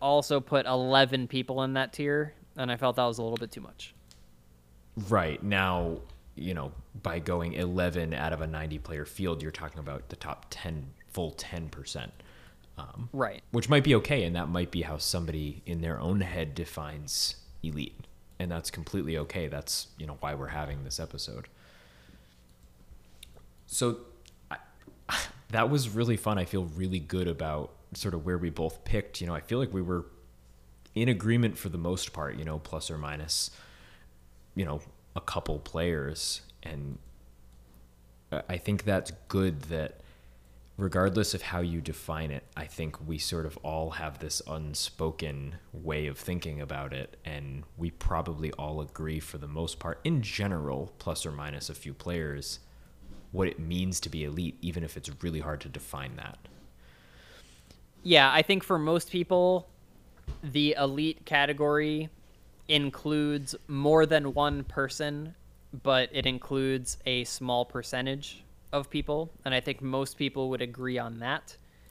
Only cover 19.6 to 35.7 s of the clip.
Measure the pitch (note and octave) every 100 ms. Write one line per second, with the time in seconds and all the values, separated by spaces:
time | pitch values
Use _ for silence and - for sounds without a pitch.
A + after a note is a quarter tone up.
19.6 | - - - - D2+ C#2+ D2 C#2+ C2+ D2+
20.6 | D2 C#2+ C2+ - D#2+ - - A1+ - -
21.6 | - - - - - - - - - -
22.6 | - - - - - - - - - -
23.6 | - - B2 A#2 - - - - - -
24.6 | - - - - - - - - - A2+
25.6 | A#2 D3 A#2+ G#2+ A#2 A2 - G#2 F2 G2
26.6 | F2 D#2 F#2 F#2 D2+ F#2 F2 D#2 D#2+ D2+
27.6 | - - - - G#2 E2+ D#2+ F2+ E2+ D#2+
28.6 | D#2+ - - G#2+ - - F2 D#2+ - A#2+
29.6 | C3+ F#2+ F2+ F2+ F2 - - - - -
30.6 | - - - - A#2+ G#2+ G#2 A#2 A#2 -
31.6 | G2 E2+ E2 F2+ - - D2 A#1 D#2 D#2
32.6 | - D#2+ - D#2 D2 D2 D#2 - - -
33.6 | - - - - - - - - - -
34.6 | F2 D2 - - - - - - - D2
35.6 | -